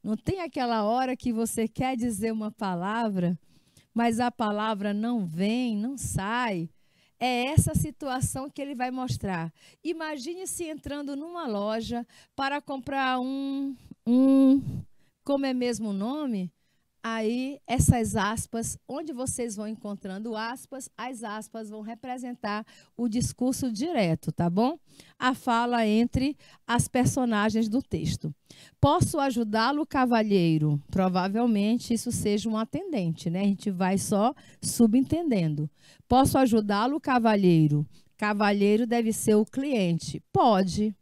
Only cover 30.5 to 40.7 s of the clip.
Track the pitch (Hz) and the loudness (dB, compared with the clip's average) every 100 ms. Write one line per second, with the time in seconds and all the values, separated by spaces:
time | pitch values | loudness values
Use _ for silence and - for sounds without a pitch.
30.5 | 156 151 147 - 185 185 185 185 208 240 | 4 4 0 -2 0 2 2 0 0 2
31.5 | 214 202 233 - 233 - 214 214 202 220 | 2 2 0 0 -4 -2 -2 0 0 0
32.5 | 214 226 285 392 285 170 156 170 170 202 | -4 -4 -6 -4 -2 -2 -2 -4 0 0
33.5 | 196 - 185 185 190 196 202 226 - - | 0 -2 -2 0 0 0 2 2 0 -16
34.5 | - - - 233 233 262 311 349 220 165 | -10 -8 4 6 6 2 0 0 2 0
35.5 | 147 151 _ _ _ _ 247 277 294 262 | 0 -4 _ _ _ _ 4 6 6 4
36.5 | 226 208 202 240 294 - 254 226 214 185 | 4 2 0 0 -2 0 2 4 6 6
37.5 | 165 156 147 147 - _ _ 208 208 208 | 6 6 4 -2 -8 _ _ -2 2 2
38.5 | 208 202 214 240 233 226 214 - 214 220 | 4 4 4 2 0 0 0 4 4 4
39.5 | - 277 247 185 165 - 147 _ 381 294 | -2 -2 0 2 0 -2 -12 _ 4 6
40.5 | 202 190 | 6 2